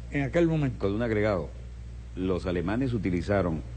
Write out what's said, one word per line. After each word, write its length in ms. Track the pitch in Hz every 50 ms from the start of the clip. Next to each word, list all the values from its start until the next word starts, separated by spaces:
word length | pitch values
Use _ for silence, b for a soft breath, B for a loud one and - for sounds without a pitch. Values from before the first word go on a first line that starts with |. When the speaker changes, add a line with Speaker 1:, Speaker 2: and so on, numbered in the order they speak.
| B -
Speaker 1:
en 120 | - 143 139
aquel 240 | 127 117 170 170 165
momento. 320 | 160 156 143 131 110 -
Speaker 2:
Con 140 | 98 98 101
un 80 | 107 123
agregado, 460 | 113 110 104 104 107 101 87 76 - - - - - - - - - - - - - -
los 300 | 87 92 92 92 82 - 92
alemanes 460 | 87 90 80 90 107 123 139 127 117
utilizaron 680 | 107 90 98 90 87 80 - 101 98 92 87 80 76 - - -